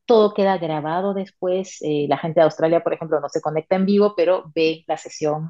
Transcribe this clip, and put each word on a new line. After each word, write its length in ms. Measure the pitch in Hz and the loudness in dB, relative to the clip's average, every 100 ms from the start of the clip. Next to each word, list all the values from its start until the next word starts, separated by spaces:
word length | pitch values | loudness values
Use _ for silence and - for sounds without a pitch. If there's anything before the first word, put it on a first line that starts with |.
| - | 2
Todo 300 | 233 208 208 | 4 4 2
queda 240 | 196 190 | 0 0
grabado 560 | 165 156 147 170 196 196 | -2 -4 -2 -2 -2 -4
después. 640 | 190 - 185 185 190 - | -8 -6 -2 -2 -4 -8
Eh, 240 | 151 147 147 | -4 -2 0
la 120 | 143 | -2
gente 220 | 165 160 | 0 2
de 20 | |
Australia, 400 | 156 - 160 170 | 2 2 0 2
por 100 | 165 | 0
ejemplo, 260 | 165 165 156 | -4 -2 -4
no 100 | 143 | -2
se 120 | 160 | -6
conecta 340 | 156 156 - 190 | -4 -4 -2 0
en 120 | 190 | 2
vivo, 260 | 202 208 208 | 4 2 2
pero 360 | 165 185 156 | 2 0 -2
ve 300 | 156 160 160 - | 0 0 0 -6
la 100 | 156 | -8
sesión 520 | - - 151 151 160 | -8 -6 -4 -2 -4